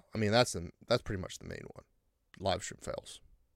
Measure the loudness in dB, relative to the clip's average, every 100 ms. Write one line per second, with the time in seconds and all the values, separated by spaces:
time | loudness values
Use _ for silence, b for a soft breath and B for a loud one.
0 | -6 0 4 6 6 2 -8 -6 0 0
1 | 0 -4 -6 -10 -10 -10 -12 -16 -20 _
2 | _ _ _ -2 0 0 -2 -10 -6 -6
3 | -8 -18 -20 -20 _